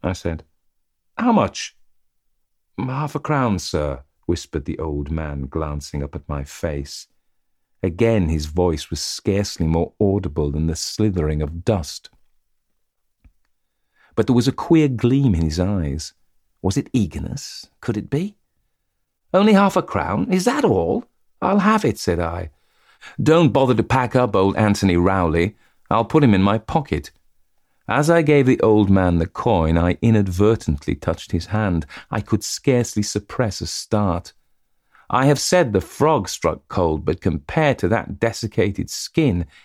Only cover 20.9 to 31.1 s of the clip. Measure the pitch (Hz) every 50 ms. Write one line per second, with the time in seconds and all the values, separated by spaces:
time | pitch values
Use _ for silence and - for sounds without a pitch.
20.9 | - 240 - _ _ _ _ _ _ _ - 185 190 208 180 208 220 214 - 135
21.9 | 98 - - - 87 85 85 82 85 87 87 85 - _ _ _ _ _ _ _
22.9 | _ _ - - - - - 123 156 170 170 135 104 139 135 123 123 110 107 -
23.9 | - 131 127 113 - 127 123 113 101 98 95 98 95 - 107 104 101 - - 98
24.9 | 87 87 87 95 95 95 90 82 78 82 85 107 - _ _ _ _ _ _ -
25.9 | - 110 117 104 - 160 147 127 104 92 95 101 104 110 - - - 160 143 -
26.9 | 80 69 - - - _ _ _ _ _ _ _ _ _ _ _ _ _ _ -
27.9 | 107 127 151 156 170 170 165 147 147 143 135 127 131 - - 110 107 107 104 98
28.9 | 98 98 92 90 87 85 82 - - - - 127 110 87 80 80 82 85 85 87
29.9 | 90 - - 117 110 107 101 95 90 87 101 107 113 - - - 76 69 - -
30.9 | - - - -